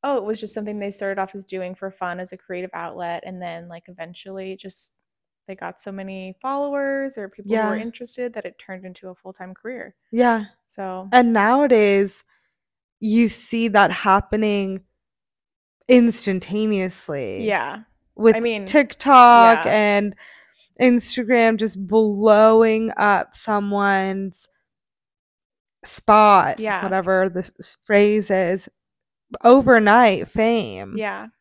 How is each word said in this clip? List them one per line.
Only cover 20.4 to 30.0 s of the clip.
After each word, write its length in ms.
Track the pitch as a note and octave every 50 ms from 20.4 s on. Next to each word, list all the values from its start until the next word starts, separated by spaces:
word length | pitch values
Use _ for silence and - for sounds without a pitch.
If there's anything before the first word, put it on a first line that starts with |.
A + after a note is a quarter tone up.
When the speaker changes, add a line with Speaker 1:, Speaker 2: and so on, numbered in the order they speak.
| _ _ _ _ _ _ _ _
Speaker 2:
Instagram 760 | B3 B3+ A#3+ A#3+ - - - - A#3+ G#3 B3+ A#3+ A3+ A3+ A3+
just 280 | G#3 G#3+ A3 - F#3+ G3 F3
blowing 1040 | G3+ A3 A3 G#3+ G#3 G3 G#3 A3 G#3+ G#3 A3 A3 A3 A3 A3+ A3+ A3 A3 A3+ A3+ -
up 380 | - - G#3 G3+ F3+ - _ _
someone's 1120 | - - - G#3+ G#3 G3+ G3+ G3+ G3+ G3+ G3+ G3 F#3+ F#3+ F#3+ F#3+ G3 G3 G3 F3 - - - _ _ _ _ _ _ _ _ _ _ _ _ _ _ _ _ _ _ _ _ _ _ _ _ _ _ _
spot, 760 | - - - _ - G#3+ G#3+ G#3+ G#3 G3+ F#3+ E3 - - -
Speaker 1:
Yeah. 220 | A3 G#3+ G3+ F#3 F3+
Speaker 2:
whatever 460 | G3 F#3+ F#3+ F#3 F3+ F#3+ F#3 F#3+ F#3+
the 120 | F3+ F3+ F#3 - _ _
s-, 180 | F#3+ - - _ _
phrase 460 | _ G#3+ G3+ G#3 G#3 G#3+ G#3+ G3 -
is, 380 | G3 F#3 F#3+ E3+ F#3 F#3+ - - _ _ _ _ _ _ _ _ _ _ _ _ - - -
overnight 840 | A#3 B3 C#4 C4 C4 B3+ A3+ G#3+ G#3 G#3 A#3+